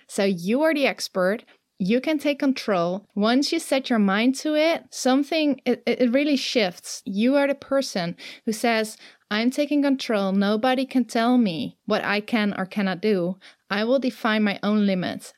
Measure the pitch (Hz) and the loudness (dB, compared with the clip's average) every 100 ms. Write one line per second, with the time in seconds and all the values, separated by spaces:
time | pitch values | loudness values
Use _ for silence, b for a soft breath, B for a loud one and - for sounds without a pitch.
0 | b - 196 180 175 247 320 311 247 - | b -2 0 0 0 2 2 2 0 -2
1 | - 190 185 214 b b _ - 185 240 | -6 -2 0 -2 b b _ -6 0 0
2 | 311 311 302 285 285 262 - 185 170 196 | 0 -2 -2 0 0 0 -2 0 0 -4
3 | - - 214 247 285 330 - 277 269 233 | -8 -2 2 2 2 -2 -2 -2 0 2
4 | 196 196 240 262 311 302 320 330 - - | 2 2 2 0 0 2 2 0 -6 -4
5 | 254 262 285 320 302 269 - 240 - 220 | 0 2 0 0 0 0 -2 -2 -2 0
6 | 247 262 302 269 - 254 190 - - - | 2 2 2 0 0 0 0 -4 -12 -12
7 | - 196 233 285 277 277 - 269 269 196 | -6 0 2 2 0 -2 -2 -2 -2 -4
8 | 175 175 B B - 220 240 226 220 - | -6 -8 B B -6 -2 0 0 -2 -8
9 | B B _ 208 233 269 285 294 285 262 | B B _ -2 0 0 0 2 2 0
10 | - 214 196 196 202 220 254 254 262 262 | 0 -2 0 2 2 2 0 0 0 -2
11 | 226 240 233 254 214 160 147 - - 208 | 0 0 2 4 2 0 -6 -10 -4 -2
12 | - 202 208 233 208 - 185 - 190 180 | 0 -2 -2 0 0 -2 -6 -2 -2 0
13 | 214 196 175 190 B B - 202 220 269 | 0 0 0 -4 B B -6 -2 0 0
14 | 254 - 226 214 208 - 202 214 202 185 | 0 -2 0 2 2 0 0 2 2 0
15 | 160 - - | -2 -8 -12